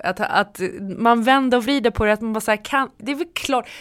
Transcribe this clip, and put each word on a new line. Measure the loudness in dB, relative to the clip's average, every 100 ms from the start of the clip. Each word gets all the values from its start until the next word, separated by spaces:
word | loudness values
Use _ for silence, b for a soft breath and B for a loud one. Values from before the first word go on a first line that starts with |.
Att, | -6 -4
att | -2 0 -2 -4 -8 -6 -8 0
man | 4 4
vänder | 4 4 4 2
och |
vrider | 2 0 0
på | 0
det, | 0
att | 0
man | -2
bara | -4
så | -2
här, | -2
kan, | 0 -2 -2 -6
det | -6
är | -6
väl | -6
klart. | -6 -2 -2 -2 B